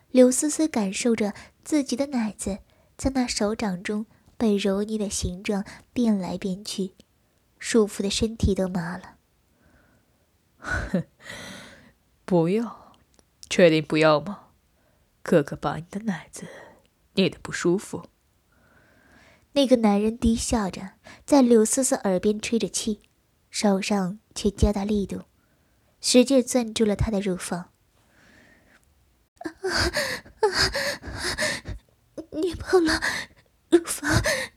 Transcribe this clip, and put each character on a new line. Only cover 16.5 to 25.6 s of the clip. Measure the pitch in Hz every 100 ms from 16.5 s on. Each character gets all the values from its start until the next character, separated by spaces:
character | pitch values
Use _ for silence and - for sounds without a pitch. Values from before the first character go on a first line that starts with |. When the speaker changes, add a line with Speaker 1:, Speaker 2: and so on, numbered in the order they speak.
| - - - _ _ _ -
Speaker 2:
捏 | 170
得 | -
不 | -
舒 | - 175 190
服。” | - - - _ _ _ _ _ _ _ _ _ _ _ _ _ _
Speaker 1:
那 | 277 254
个 | 247
男 | 214 202
人 | 220 233
低 | 226 233
笑 | - 233 190
着， | 196 190 - - - -
在 | 285
柳 | 240 233 220
思 | -
思 | 254 269
耳 | 202 180
边 | 208 214
吹 | - 233
着 | 202
气， | - 226 208 _ _ _ _ _
手 | - 208 190
上 | - 202 180 214 _ -
却 | 208
加 | - 208
大 | 202 202
力 | 208 190
度， | 185 - _ _ _